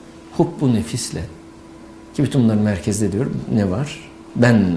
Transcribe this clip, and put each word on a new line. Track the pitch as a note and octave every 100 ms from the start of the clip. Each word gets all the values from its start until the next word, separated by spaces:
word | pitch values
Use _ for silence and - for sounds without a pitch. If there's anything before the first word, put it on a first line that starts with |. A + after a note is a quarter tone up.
| - - - -
hubbu | D#3+ - C3+
nefisle, | A2+ - B2 - F#2 E2+ - - - - - - - -
ki | -
bütün | C#3+ C#3
bunların | A2+ G#2+
merkezde | G#2+ G2 - G2 G#2
diyor, | G2 C3+ - -
ne | A2+ G2
var? | F#2+ D3 - - - - -
Ben | A#2+ A2+ F#2